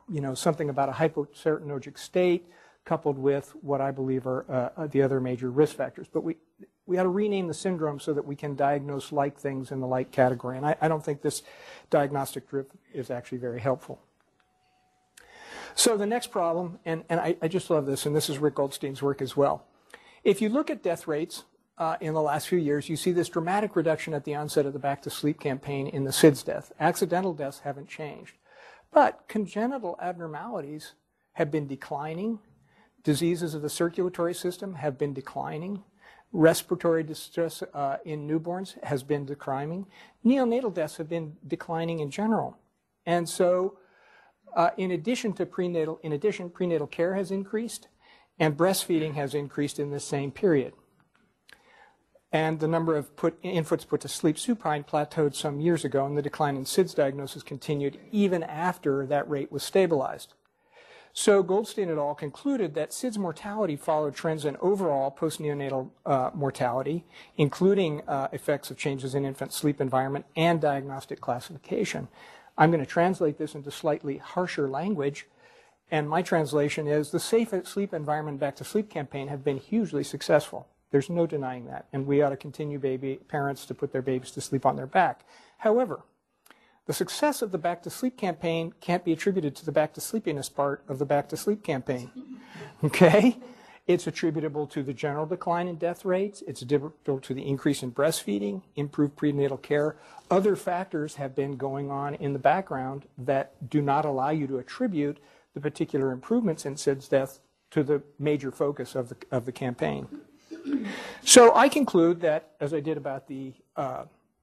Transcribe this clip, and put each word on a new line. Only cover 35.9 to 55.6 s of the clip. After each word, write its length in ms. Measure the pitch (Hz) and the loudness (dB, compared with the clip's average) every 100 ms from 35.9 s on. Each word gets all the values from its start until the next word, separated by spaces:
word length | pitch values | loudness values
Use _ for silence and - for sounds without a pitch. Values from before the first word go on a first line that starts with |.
| _ - - _ | _ -20 -20 _
Respiratory 680 | 185 160 165 - 175 170 165 | 6 6 6 0 0 2 2
distress, 600 | 156 151 - - 165 - 185 | -2 -8 -8 -4 -4 -4 -10
uh, 240 | 147 139 139 | -4 -4 -4
in 240 | 165 151 147 | -6 -8 -2
newborns 540 | 160 165 180 190 - | -2 -2 -6 -8 -10
has 180 | - 143 | -4 -4
been 220 | 135 147 | 0 -2
declining. 600 | 139 143 - 135 147 175 196 - - _ | -2 -8 -4 -4 -4 -8 -10 -18 -20 _
Neonatal 520 | 226 269 240 233 247 | 2 4 4 2 0
deaths 240 | 175 151 - | -2 -4 -4
have 100 | 156 | -6
been 280 | 170 156 156 139 | -4 -6 -12 -8
declining 520 | 165 - 165 170 165 | -8 -4 -4 -2 -4
in 100 | 147 | -4
general. 480 | 160 214 208 131 - _ _ _ _ - | -2 0 2 0 -10 _ _ _ _ 0
And 200 | 175 165 | 0 0
so, 520 | - 180 185 190 - _ _ _ - _ _ - | 2 4 4 0 -4 _ _ _ -20 _ _ -4
uh, 160 | - 170 - | 2 2 2
in 140 | 185 | -2
addition 420 | 170 160 254 220 | -2 -2 -2 -2
to 120 | 185 175 | -2 -4
prenatal, 520 | - 180 170 156 160 | -2 -2 0 -2 -4
in 100 | 160 | -4
addition, 380 | 147 208 185 175 | 0 0 -2 -8
prenatal 360 | - 180 160 143 | -2 0 0 -2
care 280 | - 170 | 0 0
has 160 | 190 185 | 0 -2
increased, 580 | 196 196 214 233 - - _ _ - _ - | -4 -2 -4 -4 -10 -16 _ _ -20 _ 2
and 160 | 156 | 2
breastfeeding 600 | 147 180 185 - 170 156 | 4 4 4 0 0 0
has 200 | 147 139 | -2 -2
increased 440 | 147 143 - 147 - | -2 -4 -2 -2 -2
in 120 | 143 | -4
the 100 | 143 | -4
same 300 | - 139 139 | -4 -2 -4
period. 440 | - 196 147 123 - _ _ _ _ _ _ _ - _ _ - _ _ _ _ | 2 4 4 2 -8 _ _ _ _ _ _ _ -20 _ _ -20 _ _ _ _
And 280 | 156 160 160 | 0 2 0
the 80 | 156 | 0
number 280 | 165 165 151 | 2 2 0
of 200 | 139 - | -4 -2
put, 220 | 170 165 | -2 -2
infants 420 | 180 160 151 160 | -4 -2 0 -2
put 180 | - 147 | 0 -4
to 60 | 139 | -4
sleep 300 | - 160 151 | 0 0 0
supine 460 | - 226 160 151 | -2 -2 0 -2
plateaued 500 | 143 151 147 - 147 | -2 -2 -2 0 0
some 240 | - 151 | 0 -4
years 260 | 143 | 0